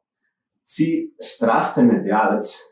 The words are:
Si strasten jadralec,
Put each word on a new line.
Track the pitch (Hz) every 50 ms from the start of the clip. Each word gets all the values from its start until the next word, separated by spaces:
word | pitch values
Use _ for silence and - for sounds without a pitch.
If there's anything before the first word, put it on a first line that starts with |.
| _ _ _ _ _ _ _ _ _ _ _ _ _
Si | - - - 160 165 165 156 - - - -
strasten | - - - - - - - - - - - - 123 -
jadralec, | 101 95 - - - - - - 214 - - - - - - -